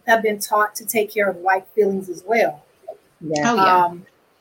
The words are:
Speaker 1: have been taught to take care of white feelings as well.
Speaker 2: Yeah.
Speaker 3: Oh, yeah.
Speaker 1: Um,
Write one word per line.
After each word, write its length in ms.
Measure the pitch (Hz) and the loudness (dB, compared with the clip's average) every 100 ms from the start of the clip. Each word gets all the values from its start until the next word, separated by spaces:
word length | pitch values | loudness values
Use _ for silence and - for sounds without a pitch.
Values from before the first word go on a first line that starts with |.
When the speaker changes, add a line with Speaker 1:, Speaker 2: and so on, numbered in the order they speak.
| - | 0
Speaker 1:
have 160 | 226 | 2
been 160 | 214 208 | 2 -4
taught 380 | - 214 208 - | -2 0 0 -4
to 100 | 214 | -6
take 260 | 226 208 | -2 -2
care 160 | 214 196 | 0 -2
of 60 | 175 | -2
white 280 | 180 185 - | 0 0 -2
feelings 340 | 220 196 196 185 | 0 0 0 -6
as 140 | 165 | -12
well. 380 | 185 226 170 - _ _ - - _ _ | -4 0 0 -2 _ _ -20 -20 _ _
Speaker 2:
Yeah. 300 | 165 151 226 | -6 -2 0
Speaker 3:
Oh, 40 | 226 | 2
yeah. 280 | 190 185 175 | 4 4 2
Speaker 1:
Um, 200 | 175 - _ _ _ | -2 -20 _ _ _